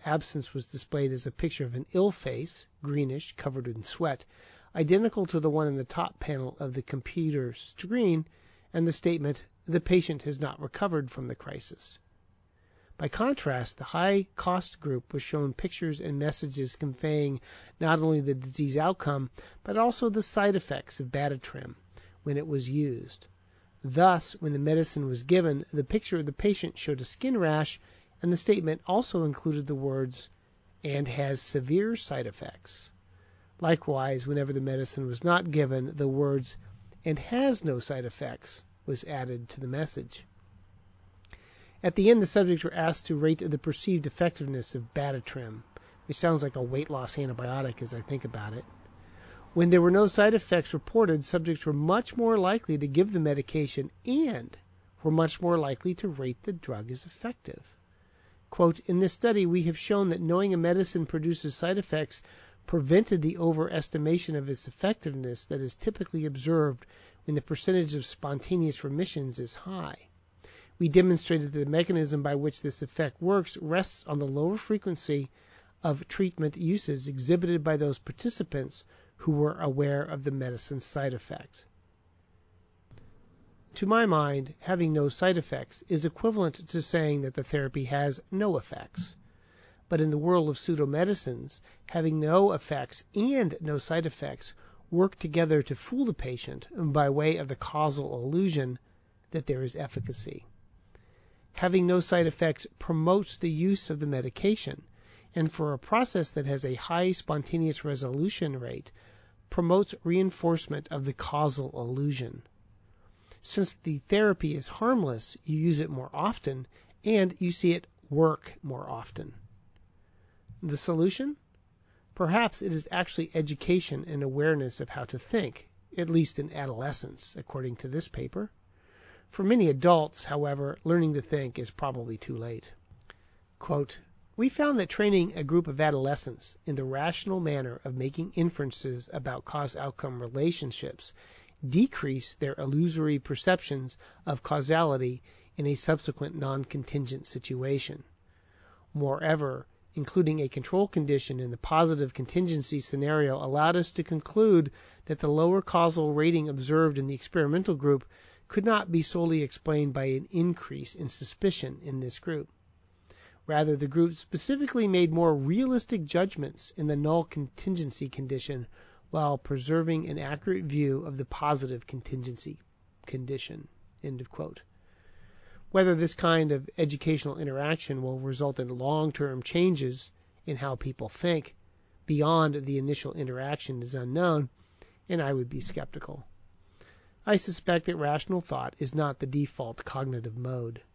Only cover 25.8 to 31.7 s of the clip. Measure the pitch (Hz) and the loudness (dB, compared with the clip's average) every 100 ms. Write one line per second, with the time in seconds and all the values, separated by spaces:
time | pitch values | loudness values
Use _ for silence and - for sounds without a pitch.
25.8 | 131 214 - 170 147 - 208 196 - - | 0 -2 0 -4 -4 0 0 0 -2 -6
26.8 | - 131 127 - 262 240 160 151 151 - | -4 -4 -6 -6 -2 2 2 2 0 -6
27.8 | - - _ _ 175 170 - 202 160 165 | -14 -20 _ _ 0 2 4 2 2 -2
28.8 | - 202 240 180 156 135 160 147 143 139 | 0 0 2 0 0 0 -2 -2 -2 -2
29.8 | 135 135 131 127 - _ _ _ _ _ | -2 -2 -4 -6 -16 _ _ _ _ _
30.8 | 151 143 127 127 139 135 - 143 127 | -4 -2 -2 -2 -2 -2 -2 -2 2